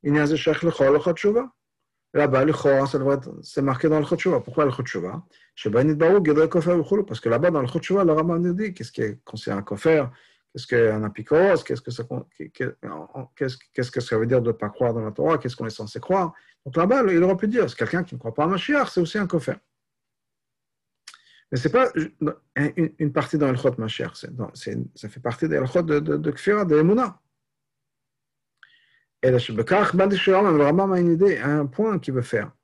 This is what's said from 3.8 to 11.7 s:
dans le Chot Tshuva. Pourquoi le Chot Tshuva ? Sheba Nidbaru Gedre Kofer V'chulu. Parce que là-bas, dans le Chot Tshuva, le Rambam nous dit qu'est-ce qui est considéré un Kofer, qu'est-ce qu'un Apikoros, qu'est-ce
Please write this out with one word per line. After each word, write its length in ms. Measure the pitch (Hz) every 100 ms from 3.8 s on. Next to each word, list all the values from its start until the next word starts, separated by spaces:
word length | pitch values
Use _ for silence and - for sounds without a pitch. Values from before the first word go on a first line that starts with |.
| 160
dans 100 | 156
le 60 |
Chot 120 | 147 165
Tshuva. 240 | 185 143
Pourquoi 260 | - 123 143
le 60 |
Chot 100 | 123
Tshuva ? 420 | 123 95 90 92 - _ _
Sheba 300 | - - 110
Nidbaru 380 | 147 151 160 202
Gedre 240 | 160 147 160
Kofer 280 | 175 165 175
V'chulu. 300 | 151 202 202
Parce 140 | 113
que 100 | 113
là-bas, 200 | 117 175
dans 120 | 160
le 60 | 123
Chot 100 | 160
Tshuva, 260 | - 196
le 80 | 180
Rambam 300 | 156 165 170
nous 100 | 175
dit 220 | 180 214
qu'est-ce 180 | 180 117
qui 80 | -
est 240 | 113 104
considéré 340 | - 110 - 101
un 40 |
Kofer, 420 | 101 104 160 160 127 - _ _ _
qu'est-ce 140 | 123 -
qu'un 360 | 120 113 107
Apikoros, 580 | 107 104 107 151 196 165
qu'est-ce 180 | -